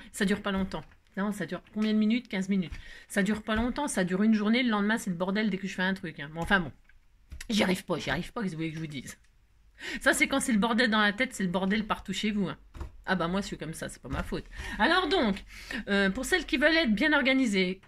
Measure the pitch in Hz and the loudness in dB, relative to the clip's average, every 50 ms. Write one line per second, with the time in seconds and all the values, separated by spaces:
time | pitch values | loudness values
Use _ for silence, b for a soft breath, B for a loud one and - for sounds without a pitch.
0 | B B - - 214 185 208 208 - 208 196 190 190 190 - 160 147 - - _ | B B -4 -2 0 0 0 0 -2 -2 -2 -2 -2 -2 -4 -8 -10 -12 -18 _
1 | _ _ _ 190 196 208 196 196 175 156 180 165 - - - 208 214 220 214 214 | _ _ _ -4 -2 -2 -2 -4 -6 -6 -6 -8 -10 -8 -4 -2 0 2 4 4
2 | 214 208 226 247 247 - - 190 190 190 202 190 175 147 B B B B B B | 4 4 2 0 -2 -4 -4 -4 0 0 0 0 0 -2 B B B B B B
3 | B - - 208 190 196 214 214 - - 220 214 233 247 226 - 285 277 - 202 | B -4 -2 0 2 2 0 -2 -2 -2 0 0 0 0 0 -2 -2 -2 0 0
4 | 185 170 185 180 214 226 220 208 208 208 226 247 262 240 220 208 202 208 220 233 | 0 2 2 2 4 4 4 4 4 4 2 4 2 2 2 2 2 2 0 0
5 | - 202 175 165 185 185 196 214 214 214 190 190 - 185 - - 185 190 190 190 | -2 -4 -4 -2 -2 0 0 0 0 0 0 -2 -4 -6 -4 -2 -2 0 -2 -2
6 | - 165 151 - 147 147 156 165 165 - 208 190 165 135 - - _ - - - | -4 -8 -10 -10 -12 -10 -8 -6 0 2 2 2 2 -2 -8 -14 _ -20 -20 -20
7 | _ _ _ _ _ _ - - - - 233 202 214 190 185 185 - - 175 147 | _ _ _ _ _ _ -16 -12 -6 -2 0 2 2 2 2 0 -2 -4 -4 -4
8 | - 143 131 156 175 - - 240 233 185 160 156 160 165 156 160 160 156 147 135 | -2 -2 -4 -4 -4 -6 -6 -6 -6 -4 -4 -4 -6 -6 -6 -8 -8 -8 -8 -10
9 | - - - - _ _ _ _ _ _ _ _ _ _ _ B B B B 240 | -10 -12 -14 -18 _ _ _ _ _ _ _ _ _ _ _ B B B B 0
10 | - 262 330 - 320 - 269 277 - - 233 208 196 226 233 220 247 226 214 214 | 2 2 2 4 2 2 2 0 2 2 2 4 4 4 4 2 2 4 4 4
11 | 208 202 196 202 254 254 - - 196 180 175 190 190 190 208 220 214 - 180 - | 4 4 2 0 -2 -4 -2 -2 -2 -2 0 0 0 0 0 0 0 -2 -4 -4
12 | - - 185 - - 208 208 208 196 160 - - - - - - - - - - | -4 -6 -4 -2 -2 -2 0 0 -2 -2 -4 -8 -14 -16 -14 -14 -14 -14 -14 -8
13 | - - 190 180 165 170 180 196 196 - 190 - 160 151 165 - - 131 - - | -4 -2 0 0 0 0 0 -2 -4 -4 -8 -10 -10 -10 -10 -8 -10 -10 -10 -12
14 | - - 135 156 170 - - 160 - B B B B B B 190 208 262 330 370 | -10 -6 -6 -6 -4 -4 -6 -8 -8 B B B B B B 0 2 4 4 2
15 | 370 302 381 381 277 214 185 202 B B B B B B B 247 208 - 202 196 | 2 2 2 2 2 2 0 -2 B B B B B B B -8 -4 0 2 2
16 | 196 196 190 254 269 262 370 359 277 - - 269 285 302 320 330 330 240 214 190 | 2 2 0 -2 -2 -2 -2 -2 0 0 0 2 4 4 4 4 4 4 4 4
17 | 277 311 302 285 254 262 262 262 262 233 202 190 185 180 190 - - | 4 4 4 4 4 4 4 4 4 4 4 2 2 2 -2 -4 -10